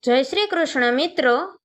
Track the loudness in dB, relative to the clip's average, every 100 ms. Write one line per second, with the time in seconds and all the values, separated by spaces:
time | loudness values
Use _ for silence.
0 | 2 2 2 -2 -2 0 -2 0 0 0
1 | -2 0 0 0 -2 -14